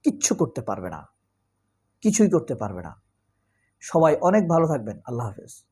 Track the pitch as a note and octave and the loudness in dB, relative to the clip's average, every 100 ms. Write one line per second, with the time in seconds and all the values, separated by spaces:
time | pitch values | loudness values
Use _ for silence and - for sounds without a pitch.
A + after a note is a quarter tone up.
0 | D4 - - - E3 C#3+ - G2 F2+ D#2+ | -2 -2 -4 0 -2 -2 -8 -6 -8 -12
1 | D#2 _ _ _ _ _ _ _ _ _ | -16 _ _ _ _ _ _ _ _ _
2 | G#3+ G#3 G3+ E3+ - B2 G#2 F2+ E2+ - | 0 4 4 4 0 -6 -6 -8 -12 -18
3 | _ _ _ _ _ _ _ _ - E3+ | _ _ _ _ _ _ _ _ -2 4
4 | D#3+ D3+ F3+ G#3 E3+ E3 D#3+ C#3+ G#2+ F#2+ | 4 4 2 2 2 2 2 -2 -6 -12
5 | - A#2+ A2+ - - - _ | -10 -8 -8 -10 -20 -20 _